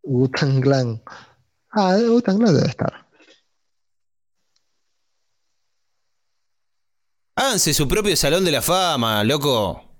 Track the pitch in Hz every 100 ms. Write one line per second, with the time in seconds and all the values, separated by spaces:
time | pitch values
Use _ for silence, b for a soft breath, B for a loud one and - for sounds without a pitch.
0 | 381 127 131 - 143 135 135 135 123 110
1 | - B B B _ _ _ 214 185 190
2 | 233 233 240 196 233 151 - - - -
3 | _ b b b _ _ _ _ _ _
4 | _ _ _ _ _ _ _ _ _ _
5 | _ _ _ _ _ _ _ _ _ _
6 | _ _ _ _ _ _ _ _ _ _
7 | _ _ _ - 269 202 160 147 135 -
8 | 208 156 143 170 185 135 127 185 180 143
9 | 117 107 107 147 143 120 95 - -